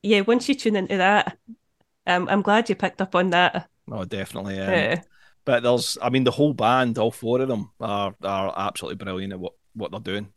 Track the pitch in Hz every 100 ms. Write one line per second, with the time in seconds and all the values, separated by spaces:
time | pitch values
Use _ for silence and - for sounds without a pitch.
0 | 202 208 196 240 - 269 226 208 185 196
1 | 185 208 - - - 226 _ _ _ _
2 | - 180 180 196 196 208 233 190 190 -
3 | 190 180 185 175 180 - - _ - 110
4 | 92 101 95 - 98 95 95 180 127 165
5 | - _ - _ - 123 120 123 - -
6 | 123 127 127 120 147 135 113 127 123 117
7 | 113 - 113 123 131 113 - _ 113 101
8 | 101 101 98 98 95 - 98 - 73 95
9 | 98 92 98 92 90 _ _ 110 104 98
10 | 104 101 101